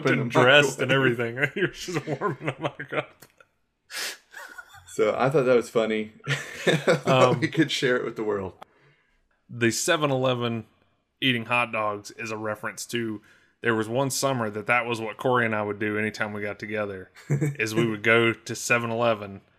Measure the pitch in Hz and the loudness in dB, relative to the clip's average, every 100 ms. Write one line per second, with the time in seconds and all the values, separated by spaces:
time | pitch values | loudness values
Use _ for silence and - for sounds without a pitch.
0 | 151 131 127 - 123 143 143 - 127 135 | 2 0 2 4 8 8 6 2 0 2
1 | 131 120 117 120 143 - 180 - - 165 | 4 2 -2 -2 -4 -2 -4 -4 -8 -6
2 | 147 143 196 139 156 - 151 - 139 143 | -4 -4 -4 -4 -6 -6 -8 -8 -8 -6
3 | - - - _ _ _ _ _ _ - | -6 -12 -20 _ _ _ _ _ _ -10
4 | - - _ - - - - - - - | -8 -10 _ -20 -18 -18 -20 -20 -10 0
5 | 107 - 131 147 127 123 110 120 110 110 | 0 2 2 2 4 4 2 0 0 0
6 | 107 - - 139 - - - 160 - 160 | -4 -10 -6 -6 -6 -4 0 2 2 2
7 | - 131 127 123 156 - 147 - 135 123 | 2 4 4 4 0 0 0 0 0 0
8 | - 117 107 101 95 - - _ _ _ | -2 -4 -4 -2 -4 -12 -20 _ _ _
9 | _ _ _ _ - 120 - - - 170 | _ _ _ _ -18 -2 0 0 0 2
10 | 151 131 131 123 120 117 110 _ _ _ | 2 2 2 0 -2 -4 -6 _ _ _
11 | _ _ 135 120 113 123 120 113 107 104 | _ _ 0 0 0 0 0 -2 -2 -4
12 | 101 - 113 107 110 107 113 98 - 120 | -8 -12 -8 -6 -6 -6 -8 -10 -6 -4
13 | 113 107 - _ _ _ 117 113 110 120 | -4 -6 -12 _ _ _ 0 0 0 -2
14 | 139 131 139 131 110 107 104 120 117 117 | -2 0 0 0 -2 -4 0 0 0 -2
15 | 113 104 135 123 117 107 104 101 107 107 | -4 -2 2 2 2 0 -2 -2 -2 0
16 | 107 107 107 104 104 101 104 107 104 95 | -2 -2 -6 -4 -8 -8 -6 -4 -4 -8
17 | 92 - - 143 147 143 113 110 117 107 | -14 -16 -4 -2 0 -2 -2 0 0 0
18 | 110 113 117 110 - 113 - 120 117 113 | 4 4 4 2 -4 -8 0 0 0 0
19 | 117 110 101 98 - | 2 0 -4 -12 -18